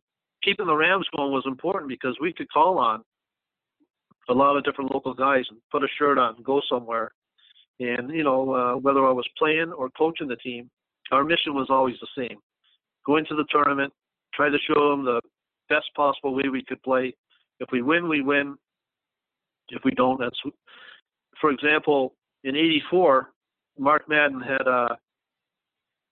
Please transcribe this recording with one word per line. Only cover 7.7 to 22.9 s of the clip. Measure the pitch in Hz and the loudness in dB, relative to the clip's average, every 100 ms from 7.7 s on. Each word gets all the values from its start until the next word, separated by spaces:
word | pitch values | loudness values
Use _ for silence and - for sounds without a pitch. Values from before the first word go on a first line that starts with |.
| - | -8
And, | 123 120 123 | -4 -4 -4
you | 160 | -2
know, | 147 131 131 | 0 2 2
uh, | 131 123 123 | 0 0 0
whether | 135 139 131 | 2 4 4
I | |
was | 127 - - | 2 -2 -2
playing | 156 156 165 165 | 0 0 -2 -6
or | 127 - | -6 -2
coaching | 160 165 147 | -2 -2 -8
the | 117 | -8
team, | 131 120 120 _ _ _ - | -10 -12 -14 _ _ _ -2
our | 131 151 | 0 2
mission | 170 165 | 0 0
was | 143 127 | -2 0
always | 131 131 113 | 2 2 -2
the | 107 - 117 | -10 -10 -10
same. | 107 _ _ _ _ _ _ - | -12 _ _ _ _ _ _ 0
Go | 151 | 0
into | 151 151 | 0 -4
the | 147 | 0
tournament, | 151 143 139 139 - _ _ _ | 2 2 0 -4 -8 _ _ _
try | - 147 | -2 0
to | 143 - | 0 0
show | 151 147 | 2 2
them | 143 | 2
the | 131 117 - _ _ _ - | 0 -2 -4 _ _ _ -2
best | 151 - | -2 -2
possible | - 143 135 139 | -2 0 0 -2
way | 131 139 | -2 -2
we | 131 | -4
could | 127 127 | -8 -8
play. | 131 131 127 - _ _ _ - | -2 -2 -2 -8 _ _ _ -14
If | 127 | -4
we | 131 | -2
win, | 123 170 175 | 0 0 0
we | 151 | -2
win. | 135 143 143 139 _ _ _ _ _ _ _ _ _ _ - | 0 0 -2 -8 _ _ _ _ _ _ _ _ _ _ -16
If | 120 | -4
we | 135 | -2
don't, | 127 127 131 | 2 2 0
that's, | 120 - 143 - _ - - - _ _ _ - | -4 -8 -10 -14 _ -20 -20 -20 _ _ _ -2
for | 151 | -2
example, | 131 147 151 147 143 131 - _ _ 135 | 0 0 0 2 2 0 -6 _ _ -6
in | 143 | 0
eighty-four, | 165 151 - | 2 0 0